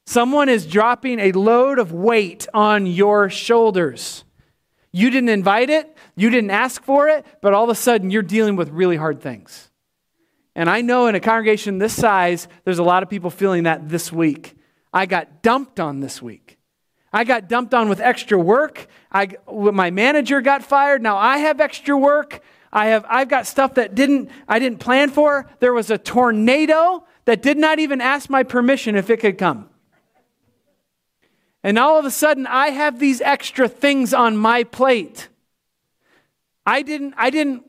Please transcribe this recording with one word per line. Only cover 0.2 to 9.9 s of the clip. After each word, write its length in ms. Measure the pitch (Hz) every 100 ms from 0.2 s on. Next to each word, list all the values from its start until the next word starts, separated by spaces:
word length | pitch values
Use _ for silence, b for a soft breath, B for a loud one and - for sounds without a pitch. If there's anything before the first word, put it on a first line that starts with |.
| 240 294 277
is 160 | 233 156
dropping 540 | 196 226 240 262 233
a 140 | 196
load 440 | 185 208 240 269 262
of 140 | 180
weight 560 | 170 214 226 185 - -
on 360 | 214 214 208 185
your 420 | 175 202 208 196
shoulders. 960 | - - 233 220 185 156 117 - - _ _ _ _ _ _ _
You 200 | 180 247
didn't 180 | 262 240
invite 400 | 208 190 214 254
it, 260 | 311 302 b b -
you 80 | 226
didn't 220 | 247 208
ask 320 | 202 254 -
for 240 | - 277 294
it, 160 | 302 b b
but 140 | 202 196
all 80 |
of 80 | 233
a 40 | 226
sudden 360 | 247 226 185
you're 100 | 214
dealing 340 | 170 220 214 190
with 140 | 151
really 260 | 156 185 160
hard 260 | 160 139
things. 500 | 143 110 - - _ _ _